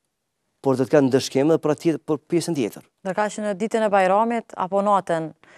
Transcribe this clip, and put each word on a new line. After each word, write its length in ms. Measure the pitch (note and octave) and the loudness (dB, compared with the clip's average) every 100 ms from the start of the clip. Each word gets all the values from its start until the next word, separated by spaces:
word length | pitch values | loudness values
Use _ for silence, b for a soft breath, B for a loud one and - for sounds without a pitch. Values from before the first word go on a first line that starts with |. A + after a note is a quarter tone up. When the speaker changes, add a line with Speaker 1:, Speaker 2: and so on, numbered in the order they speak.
| _ _ _ _ _ _ | _ _ _ _ _ _
Speaker 1:
Por 140 | C3+ B2+ | -2 0
do 80 | C3 | 2
të 80 | |
kanë 140 | D3+ C3+ | 2 4
ndëshkim 400 | B2+ - C3 D3 | 2 0 0 2
edhe 80 | D#3+ | 2
për 140 | D3+ | 0
atje-, 260 | C#3+ E3+ D3 - | -2 -2 -4 -4
për 120 | D3+ - | -6 -4
pjesën 240 | F3 D#3+ | -4 -2
tjetër. 300 | D#3+ G#2+ - - _ | -2 -4 -6 -18 _
Speaker 2:
Ndërkaq 300 | G3 F#3 G#3+ | -8 -4 -4
që 100 | G3+ G#3 | -4 -6
në 60 | F#3+ | -4
ditën 240 | G#3+ A3+ | -4 -2
e 80 | A3 | 2
Bajramit 640 | G3 F#3 G3 A#3 A#3 A3+ - | 4 4 2 0 -2 -6 -8
apo 200 | F#3+ G3 G3+ | -4 -2 0
natën, 460 | G3+ F#3 E3 D#3+ - b | 0 0 -4 -4 -12 b